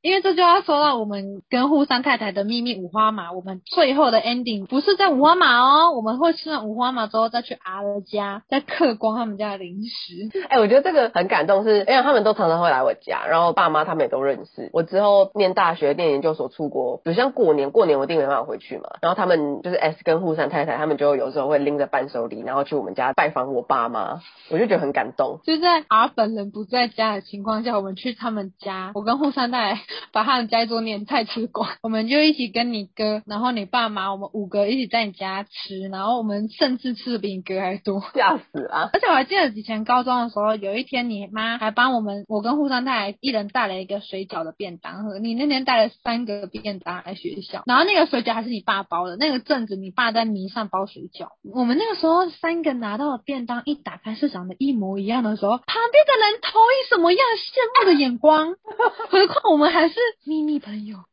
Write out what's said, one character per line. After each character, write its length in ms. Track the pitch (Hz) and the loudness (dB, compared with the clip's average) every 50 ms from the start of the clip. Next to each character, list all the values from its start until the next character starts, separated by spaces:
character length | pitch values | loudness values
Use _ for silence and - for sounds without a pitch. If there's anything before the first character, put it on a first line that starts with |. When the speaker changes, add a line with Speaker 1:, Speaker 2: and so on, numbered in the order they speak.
| - | 2
Speaker 1:
因 80 | 330 381 | 2 0
为 80 | 392 | 2
这 140 | 339 392 339 | 2 2 2
就 80 | 330 359 | 4 6
要 180 | 339 339 392 | 6 6 4
说 180 | 359 - 302 285 | 4 2 2 2
到 180 | 302 294 269 240 | 2 2 2 0
我 40 | 220 | -2
们 380 | 208 202 196 196 196 196 190 _ _ | -4 -6 -6 -8 -10 -12 -14 _ _
跟 180 | 254 247 262 | 0 0 2
户 160 | 285 311 285 285 | 4 4 2 4
山 200 | - 262 247 254 | 2 0 0 2
太 160 | 294 262 233 | 0 0 0
太 120 | 226 202 | -2 -4
的 120 | 185 202 202 | -4 -2 -2
秘 180 | 208 233 240 | -2 -2 -2
密 160 | 233 247 233 | -4 -4 -6
五 120 | 196 180 170 | -6 -8 -4
花 220 | - - 220 220 | 0 2 2 2
马， 200 | 220 208 175 170 | 0 -2 -10 -10
我 100 | 180 185 | -12 -12
们 200 | 180 190 185 185 _ | -10 -10 -12 -12 _
最 300 | - - 359 320 262 269 | -4 2 2 4 4 4
后 160 | 285 302 247 | 4 4 4
的 80 | 220 220 | 4 2
ending 460 | - 233 240 247 247 240 220 202 190 | 2 2 -4 -2 -4 -4 -6 -6 -6
不 120 | - 254 269 | -2 -2 0
是 160 | - 403 392 | 2 2 4
在 140 | 359 392 370 | 4 4 4
五 100 | 294 254 | 4 6
花 140 | 285 311 349 | 6 6 6
马 260 | 370 339 277 240 240 | 6 6 6 6 6
哦， 340 | 254 269 285 302 330 349 311 | 6 6 6 6 6 4 4
我 60 | 240 220 | 2 -2
们 160 | 220 233 254 | -4 0 2
会 120 | 330 330 330 | 2 2 0
吃 180 | - - 311 | 0 -6 -6
完 160 | 302 262 214 | -6 -6 -6
五 80 | 214 214 | -6 -4
花 160 | 233 247 254 | -2 -2 -2
马 160 | 262 240 220 | 0 -2 -4
之 100 | 214 - | -2 0
后 100 | 220 226 | 0 0
再 140 | 226 233 240 | 0 -2 -6
去 140 | 240 - 233 | -6 -6 -14
阿 260 | _ _ 185 185 196 | _ _ -12 -10 -6
乐 200 | 202 202 202 202 | -6 -6 -6 -6
家， 420 | 190 - - 208 202 202 196 214 _ | -8 -6 -4 -4 -4 -4 -8 -10 _
再 120 | _ 269 277 | _ -4 -2
嗑 340 | 285 - - - 339 262 220 | -2 -4 0 2 2 2 2
光 240 | 214 - 220 220 | 0 -2 -2 -2
他 80 | 247 233 | -2 -4
们 100 | 220 202 | -6 -6
家 180 | 196 214 208 196 | -6 -6 -6 -6
的 40 | |
零 240 | 190 185 175 180 196 | -8 -10 -12 -10 -10
食。 640 | 214 233 - - - - 175 170 214 220 - 392 359 | -10 -10 -10 -14 -14 -14 -12 -10 -12 -6 -6 -8 -2
Speaker 2:
哎， 120 | - - 247 | 2 4 4
我 80 | 214 | 6
觉 80 | 196 240 | 6 6
得 80 | 277 277 | 6 4
这 100 | 381 330 | 6 2
个 160 | 294 240 226 | 4 2 4
很 180 | - 175 180 | 2 0 0
感 200 | 185 233 165 147 | 2 2 0 4
动 160 | 175 196 196 214 | 4 4 4 6
是， 160 | 226 214 202 | 4 4 4
因 60 | 196 | 4
为 160 | 214 262 262 240 | 4 4 4 4
他 100 | 285 285 | 4 4
们 100 | 220 208 | 4 4
都 120 | 220 208 | 2 2
常 120 | - 196 165 | 2 2 2
常 100 | 165 170 | 2 4
会 80 | 175 170 | 4 2
来 140 | 139 131 135 | 4 4 2
我 100 | 120 - | 0 0
家， 320 | - _ - - - - | -2 _ -6 -6 -4 -2
然 160 | - 160 165 | 0 2 4
后 100 | 170 170 | 4 4
爸 180 | 160 196 180 160 | 4 4 2 4
妈 140 | 156 156 156 | 2 2 0
他 120 | 190 165 | 0 0
们 80 | 160 139 | 0 0
也 40 | |
都 140 | 117 - 131 | 0 0 0
认 240 | 135 139 135 - - | 0 -2 -2 -2 -8
识。 240 | _ _ - 117 - - | _ _ -12 -12 -2 -2
我 100 | 165 165 | -2 -2
之 180 | 165 185 190 | 0 0 2
后 300 | 208 202 202 196 190 196 _ | 4 6 6 6 4 4 _
念 220 | 208 196 185 185 | 0 2 2 4
大 180 | 202 190 170 165 | 2 2 2 2
学、 200 | - 151 143 143 | 2 0 0 2
念 180 | 160 175 160 | 2 2 2
研 100 | 143 139 | 2 2
究 140 | 143 160 156 | 0 -2 -2
所 140 | - 127 - | -2 -6 -8
出 200 | - - 156 143 | -6 -6 -6 -4
国， 320 | - 131 127 123 127 - _ | -2 -4 -4 -4 -4 -4 _
就 100 | 160 170 | -2 0
像 180 | 208 254 269 | 0 0 0
过 240 | 262 - 226 165 151 | 2 2 4 4 4
年， 160 | 147 139 139 | 4 2 2
过 160 | - 226 202 | 4 4 6
年 100 | 165 147 | 6 4
我 60 | 135 135 | 2 2
一 20 | |
定 120 | 147 170 160 | 0 0 0
没 80 | 139 | 2
办 100 | 135 143 | 2 0
法 60 | 120 127 | -2 -2
回 160 | - 110 - | -4 -8 -10
去 180 | - - 131 | -10 -12 -12
嘛， 60 | 92 - - - - | -12 -12 -14 -12 -4
然 100 | - 165 | -2 -2
后 40 | 185 | 0
他 100 | 214 190 | 0 2
们 380 | 185 175 160 147 143 143 107 - | 2 4 2 2 -2 -4 -6 -6
就 80 | 180 | -4
是 40 | 180 | -2
S 220 | - - 156 156 - - | 0 0 0 -2 -2 0
跟 180 | 175 160 170 | 0 0 2
户 140 | 190 170 156 | 0 -2 -2
山 140 | 165 143 143 | 0 -2 -2
太 140 | 175 156 139 | 0 -2 -2
太， 120 | 151 117 | -2 -2
他 80 | 123 151 | -2 0
们 120 | 160 151 | -2 0
就 180 | 131 143 147 143 | 2 2 2 2
有 160 | 131 123 131 | 2 -2 -2
时 80 | 135 151 | -2 -2
候 80 | 131 | 0
会 100 | 143 151 | 2 2
拎 220 | 143 143 143 147 143 | 2 2 0 0 -2
着 80 | 139 | -2
伴 220 | 135 - 135 131 139 | -2 -2 -4 -4 -4
手 180 | - 123 117 | -6 -6 -6
礼， 140 | 117 - 110 | -6 -8 -10
然 120 | 117 127 131 | -8 -4 -2
后 100 | 139 143 | -2 -2
去 120 | - 156 | -2 -4
我 80 | 143 104 | -4 -4
们 100 | 92 95 | -4 -4
家 180 | - 123 131 135 | -2 -2 0 2
拜 180 | - 160 151 | 0 0 0
访 240 | 156 139 127 139 135 | 0 -4 -4 -2 -4
我 80 | 120 120 | -4 -2
爸 260 | - 139 127 117 120 | 0 0 0 0 -2
妈， 320 | 117 110 95 - 135 170 - - - - - - | -2 -4 -4 -4 -6 -10 -12 -20 -20 -20 -8 -4
我 80 | 160 165 | 0 0
就 80 | 240 | 2
觉 80 | 220 190 | 2 2
得 40 | - | 0
很 120 | - 143 | 0 -2
感 220 | 139 - 117 117 - | -2 -2 -4 -4 -2
动。 220 | - 135 117 135 - _ | -4 -4 -4 -4 -6 _
Speaker 1:
就 140 | - 320 | -4 -2
在 260 | 302 339 349 349 233 196 | 0 2 2 2 2 0
R 240 | _ 220 220 233 233 _ | _ 2 2 2 2 _
本 200 | - 220 208 226 | -2 -2 -2 -2
人 160 | 208 202 202 | -6 -8 -8
不 120 | 208 214 214 | -10 -12 -8
在 240 | - 240 247 240 | -4 -2 -2 -2
家 280 | 226 - - 220 220 208 | -2 -2 -2 -2 -2 -2
的 60 | 196 | -6
情 200 | 202 - - 202 | -10 -12 -14 -10
况 220 | 202 226 220 220 226 | -6 -4 -4 -4 -4
下， 120 | 240 220 | -2 -2
我 60 | 208 | -2
们 140 | 196 196 190 | -4 -4 -10
去 180 | 185 - 254 226 | -8 -8 -8 -8
他 160 | - 233 240 | -6 -8 -6
们 240 | 220 208 196 196 _ _ | -6 -6 -8 -10 _ _
家， 320 | - 202 190 190 185 190 208 | -10 -10 -8 -8 -10 -8 -8
我 80 | 208 | -6
跟 160 | 208 220 233 | -2 -2 0
户 140 | 269 311 285 | 0 0 -2
山 180 | - 269 247 240 | 0 -2 -2 -2
太 240 | 247 247 220 196 - | -2 -2 -2 -2 -2
太 80 | 208 - - - - - _ | -4 -8 -14 -16 -16 -16 _
把 140 | _ 214 220 | _ -2 0
他 100 | 262 269 | 2 0
们 140 | 247 233 214 | 0 0 0
家 120 | 233 226 | 0 0
一 40 | 233 | 0
桌 160 | 220 233 226 | 0 -2 -4
年 240 | 226 220 214 202 208 | -4 -4 -6 -8 -6
菜 180 | - 269 254 226 | -2 -2 -2 -2
吃 240 | - - 233 220 | -2 -4 -6 -6
光， 220 | - - 214 202 - - _ | -6 -4 -6 -6 -6 -6 _
我 60 | - | -6
们 220 | 226 220 220 220 226 | -4 -2 -2 -2 2
就 100 | 269 294 | 2 4
一 140 | 302 311 302 | 4 4 2
起 160 | - 247 202 | 0 -4 -4
跟 240 | - 233 240 240 233 | -2 -4 -2 -2 -4
你 120 | 214 196 | -6 -8
哥， 360 | - _ - 220 214 214 214 - | -10 _ -4 -2 -2 -2 -4 -6
然 140 | - 208 208 | -8 -6 -2
后 120 | 240 254 | -2 -2
你 120 | 247 220 196 | -2 -2 -6
爸 240 | 190 - 247 233 | -2 -2 -2 -2
妈， 240 | 220 214 196 190 196 | -2 -4 -4 -4 -4
我 60 | 196 | -6
们 120 | 196 196 - - | -6 -10 -8 -8
五 120 | 214 202 | -8 -8
个 220 | 180 214 202 202 | -2 0 0 0
一 80 | 202 247 | 0 0
起 120 | 269 254 | -2 -2
在 180 | 185 - 233 220 | -2 -2 -2 -2
你 80 | 202 180 | -2 -6
家 300 | - 190 190 190 196 208 | -8 -8 -6 -6 -8 -10
吃， 440 | _ - - - - 196 190 190 196 | _ -14 -16 -14 -12 -12 -10 -10 -10
然 140 | 190 190 196 | -8 -6 -2
后 140 | 220 247 | -2 -2
我 60 | 247 226 | -2 -2
们 260 | 214 202 208 214 214 | -4 -4 -4 -6 -8
甚 280 | - - 320 269 254 | -2 -2 0 0 0
至 160 | 240 - 254 240 | -4 -4 -8 -8
吃 180 | - - 254 240 | -6 -6 -6 -6
的 40 | |
比 160 | 214 190 208 190 | -4 -6 -6 -8
你 80 | 185 | -8
哥 160 | 185 - 190 190 | -8 -6 -6 -4
还 160 | 196 185 190 | -4 -4 -6
多。 240 | 190 _ 214 190 196 - - - | -4 _ -4 -4 -4 -6 -4 0
Speaker 2:
吓 240 | - 208 190 185 | 2 2 2 2
死 280 | 233 - _ - 151 123 | 0 -4 _ -10 -10 -8
啊！ 220 | - - - 170 - | -4 -4 -4 -2 0
Speaker 1:
而 80 | - 403 | 0 0
且 80 | 494 | 2
我 60 | 415 330 | 2 2
还 100 | 262 269 | 2 2
记 140 | - 381 | 0 0
得 100 | 403 339 | 0 0
以 140 | 262 208 214 | 0 -2 -8
前 240 | 214 - 220 214 214 | -10 -8 -6 -6 0
高 180 | 214 247 254 240 | 0 0 0 2
中 200 | 254 247 247 233 | 0 0 0 -2
的 60 | 240 | -4
时 80 | - | -4
候， 180 | 208 208 214 220 | -2 0 0 -2
有 180 | 214 196 196 202 | -2 -4 -6 -6
一 80 | 233 269 | -6 -6
天 260 | - 269 247 240 240 | -4 -6 -4 -4 -4
你 180 | 214 202 202 185 | -6 -8 -8 -8
妈 260 | 208 214 220 226 233 | -6 -6 -4 -4 -4
还 140 | 240 220 220 | -2 -4 -2
帮 220 | 214 233 247 262 254 | 2 2 2 2 2
我 80 | 233 | 0
们， 240 | 214 202 202 202 196 | -2 -4 -6 -8 -8
我 140 | _ 220 208 | _ -4 -2
跟 160 | 202 233 277 | 0 0 0
户 100 | 302 294 | 0 0
山 160 | 277 262 247 247 | 0 0 -2 -2
太 300 | 269 254 226 202 202 196 | -2 -2 -2 -4 -4 -8
太 40 | _ | _
一 100 | - 269 | -6 -4
人 160 | 240 214 202 | -2 -2 -4
带 200 | 208 - 262 226 | -2 -2 -2 -2
了 120 | 196 185 185 | -2 -4 -8
一 60 | 190 | -6
个 160 | 190 202 208 | -6 -8 -8
水 240 | 202 - - 190 196 | -8 -10 -10 -10 -10
饺 180 | 185 - 165 165 | -8 -8 -8 -8
的 80 | 160 | -8
便 260 | 160 _ 208 180 175 165 | -10 _ -12 -12 -12 -14
当 260 | - 160 170 185 214 | -14 -14 -12 -10 -10
盒， 120 | 214 190 | -8 -8
你 160 | 202 220 233 226 | -6 -6 -4 -4
那 140 | 240 285 | -2 0
天 160 | 294 277 262 262 | 0 0 0 0
带 180 | 269 254 226 214 | 2 4 4 2
了 40 | 226 - _ _ | 2 -2 _ _
三 220 | 240 233 240 247 | -4 -4 -4 -4
个 200 | 214 202 202 202 | -6 -8 -8 -8
便 320 | 180 - 214 - 208 202 185 | -12 -12 -8 -8 -8 -8 -8
当 220 | - 170 180 180 - | -10 -10 -10 -10 -10
来 100 | 180 196 | -12 -14
学 260 | - - 226 - 202 | -10 -10 -10 -10 -10
校， 220 | 180 - - 190 - | -12 -12 -12 -10 -2
然 120 | 247 247 | 2 2
后 80 | 262 339 | 4 4
那 100 | 403 403 | 4 4
个 100 | 339 330 | 4 4
水 160 | - - 240 | 2 2 -2
饺 120 | 226 233 226 | -2 -2 -4
还 100 | 226 220 | -4 -4
是 60 | 247 | -6
你 100 | 240 202 | -8 -6
爸 240 | - - 202 196 196 | -2 -2 -2 -2 -2
包 240 | _ 170 170 180 | _ -4 -4 -4
的， 80 | 180 175 | -4 -4
那 160 | 208 285 311 | -2 -2 -2
个 80 | 269 254 | -2 -4
阵 260 | - - 302 262 226 | -2 -2 -2 -2 -2
子 120 | 208 196 | -6 -8
你 140 | 190 190 185 | -10 -10 -6
爸 200 | 180 - 247 226 | -2 0 0 2
在 140 | 220 233 226 | 2 0 0
迷 240 | 220 208 190 190 196 | 0 -2 -4 -6 -8
上 180 | - 233 214 | -6 -8 -8
包 180 | 202 - 185 196 | -4 -4 -4 -4
水 180 | 202 - - 170 | -6 -10 -18 -18
饺， 240 | 175 - - - - _ _ - 202 196 | -16 -14 -16 -16 -16 _ _ -20 -10 -4
我 100 | 254 247 | -2 0
们 140 | 233 247 | 0 0
那 80 | 320 440 | 0 0
个 100 | 453 392 | -2 -2
时 100 | - - | 0 2
候 240 | 320 330 359 370 339 | 2 4 2 2 0
三 320 | - - - 330 339 339 311 | -4 -6 -4 -4 -4 -2 -2
个 100 | 311 254 | -2 -4
拿 240 | 240 226 202 208 | -2 -6 -6 -4
到 140 | 226 285 294 | -4 -4 -4
的 120 | 262 220 _ | -4 -6 _
便 220 | - 277 262 240 | -8 -8 -8 -6
当 160 | 233 240 240 - | -6 -8 -6 -4
一 100 | 294 294 | -6 -6
打 220 | - _ 196 - | -6 _ -14 -16
开 160 | - _ 220 220 | -12 _ -10 -4
是 140 | - 294 285 | -2 -4 -4
长 200 | - 180 180 185 | -4 -6 -10 -12
得 60 | 180 _ | -6 _
一 140 | 269 277 262 | -2 0 0
模 260 | 220 196 190 196 196 | 0 -2 -2 -4 -4
一 60 | 196 | -4
样 180 | 208 247 254 233 | -2 -2 0 0
的 140 | 214 220 | -2 -2
时 80 | - 202 | 0 0
候， 60 | 202 | 0
旁 260 | 233 254 _ - - 453 466 480 | 0 0 _ -6 -2 -2 0 6
边 140 | 494 587 605 | 6 6 6
的 200 | 587 539 453 427 | 6 4 4 4
人 160 | 415 427 466 | 2 0 -2
投 180 | - - - 440 | -8 0 6 6
以 300 | 453 480 539 539 508 - | 6 6 6 2 2 0
什 80 | 392 | 2
么 160 | 359 330 339 359 | 4 4 4 4
样 60 | 427 539 480 453 | 4 4 2 0
羡 480 | 415 - - - 523 494 453 508 523 440 | -2 -6 -4 0 0 0 4 4 4 6
慕 40 | 381 | 6
的 40 | 339 | 6
眼 240 | 285 285 254 240 | 4 4 0 0
光？ 380 | 226 - 302 311 311 311 330 370 | 4 6 6 6 6 2 -2 -6
<laughs> 520 | _ _ 427 415 415 480 453 - - 453 - | _ _ -14 -2 0 0 0 0 -4 -6 2
何 180 | - 392 415 | 4 4 4
况 260 | - - 571 - - 320 | 4 2 0 4 4 4
我 40 | |
们 140 | 294 294 330 | 6 6 4
还 160 | 330 320 311 | 6 4 2
是 80 | 330 - 453 494 466 440 _ _ | 2 2 0 0 0 -2 _ _
秘 160 | 285 311 311 | -4 -2 -2
密 160 | 302 302 302 285 | 0 0 -2 -4
朋 260 | - 208 208 214 208 | -4 -8 -10 -10 -10
友。 120 | 214 214 185 180 _ | -10 -14 -16 -18 _